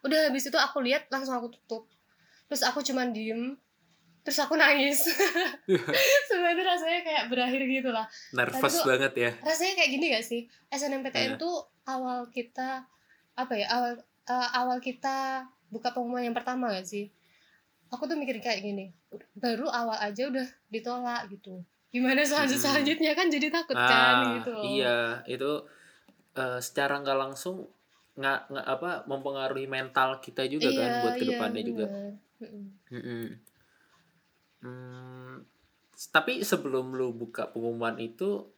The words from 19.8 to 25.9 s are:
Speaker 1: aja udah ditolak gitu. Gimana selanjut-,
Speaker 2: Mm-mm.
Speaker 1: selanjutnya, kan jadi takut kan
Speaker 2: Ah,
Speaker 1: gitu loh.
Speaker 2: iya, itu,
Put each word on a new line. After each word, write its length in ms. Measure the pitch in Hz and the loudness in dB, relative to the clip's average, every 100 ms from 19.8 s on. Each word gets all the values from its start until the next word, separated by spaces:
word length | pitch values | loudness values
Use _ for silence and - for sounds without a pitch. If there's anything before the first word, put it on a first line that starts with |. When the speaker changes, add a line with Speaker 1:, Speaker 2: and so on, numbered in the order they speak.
| 233 220 | -2 -2
Speaker 1:
aja 320 | 208 208 277 | -4 -2 -2
udah 160 | 262 254 - _ | -2 -4 -10 _
ditolak 580 | 220 233 247 247 240 208 | -8 -6 -4 -4 -4 -8
gitu. 360 | 196 196 185 175 _ _ | -16 -14 -16 -16 _ _
Gimana 320 | 247 254 269 | 0 2 4
selanjut-, 380 | 294 294 277 269 | 4 4 4 4
Speaker 2:
Mm-mm. 80 | 277 | 4
Speaker 1:
selanjutnya, 440 | 277 285 320 311 | 4 4 2 2
kan 120 | 302 370 | 4 4
jadi 220 | 294 302 | 2 2
takut 240 | 339 320 | 0 0
kan 400 | 254 123 262 254 | 2 6 8 8
Speaker 2:
Ah, 220 | 175 120 117 | 6 4 0
Speaker 1:
gitu 160 | 117 | -4
loh. 120 | 117 - | -4 -2
Speaker 2:
iya, 300 | 135 123 120 117 123 | 0 2 2 0 -4
itu, 400 | - 123 135 147 - - - | -6 -4 -2 -2 -6 -20 -20